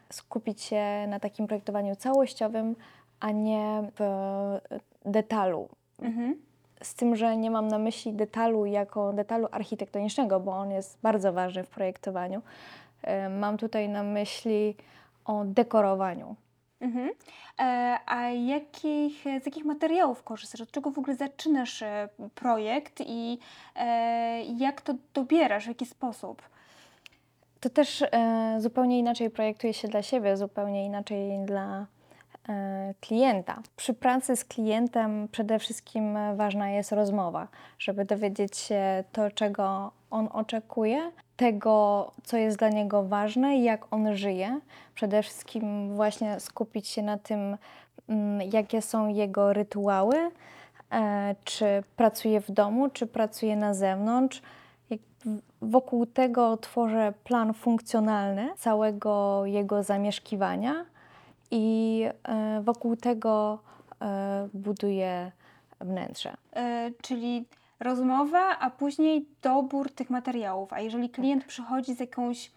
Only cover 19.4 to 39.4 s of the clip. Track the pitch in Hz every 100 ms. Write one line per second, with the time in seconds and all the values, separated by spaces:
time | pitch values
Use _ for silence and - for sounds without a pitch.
19.4 | 277 311 302 294 311 339 302 240 - 220
20.4 | - 226 226 294 285 285 269 262 277 -
21.4 | 311 277 233 - 214 208 208 - 208 -
22.4 | 247 226 214 269 294 - - 233 233 240
23.4 | - - - - 240 233 233 233 233 233
24.4 | - 233 269 277 - 262 - 285 262 320
25.4 | 269 208 220 233 240 - 254 220 190 -
26.4 | - _ - - - _ - - _ _
27.4 | _ _ 247 302 285 - 294 233 226 226
28.4 | 220 220 220 240 247 247 240 240 226 226
29.4 | 214 214 226 220 208 208 202 262 202 196
30.4 | 202 - 202 202 202 202 208 202 196 196
31.4 | 196 196 196 196 202 _ _ - _ -
32.4 | - 202 196 190 196 196 - 226 262 196
33.4 | 175 - - - - 233 254 254 262 240
34.4 | - - 220 220 240 240 220 214 214 -
35.4 | 214 220 - 220 - 226 214 208 208 202
36.4 | 208 202 202 202 196 208 202 202 175 165
37.4 | 185 - - - - 202 196 208 208 202
38.4 | 196 - - 208 190 190 190 - 208 208